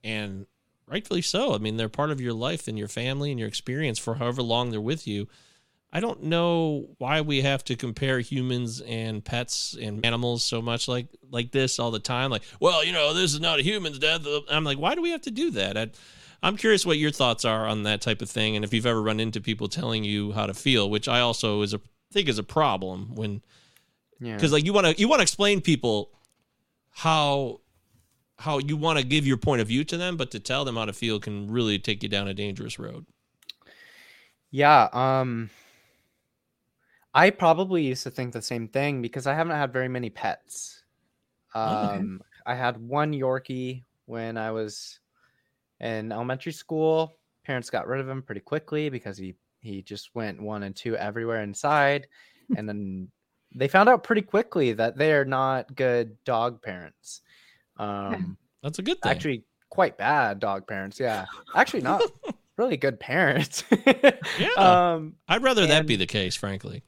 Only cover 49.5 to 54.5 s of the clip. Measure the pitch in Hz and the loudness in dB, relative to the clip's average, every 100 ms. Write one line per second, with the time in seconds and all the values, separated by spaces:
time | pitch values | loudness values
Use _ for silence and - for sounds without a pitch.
49.5 | _ 113 98 95 101 - 120 107 92 104 | _ -12 -12 -12 -16 -12 -8 -8 -8 -8
50.5 | 104 101 98 120 113 104 107 113 113 104 | -8 -8 -8 -6 -4 -4 -4 -4 -4 -4
51.5 | 98 147 151 139 143 139 _ - _ _ | -4 0 4 4 2 -4 _ -20 _ _
52.5 | 254 107 104 98 95 92 _ _ _ _ | -6 -4 -8 -8 -8 -12 _ _ _ _
53.5 | 127 139 190 214 247 - 220 - 202 233 | -4 4 6 8 6 4 0 2 0 0